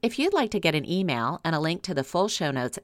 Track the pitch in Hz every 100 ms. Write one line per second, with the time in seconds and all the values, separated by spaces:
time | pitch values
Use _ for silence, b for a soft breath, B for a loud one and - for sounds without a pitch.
0 | 240 254 339 392 226 208 165 151 - 180
1 | 185 120 117 170 165 156 160 180 - 143
2 | 135 175 208 - 156 135 123 -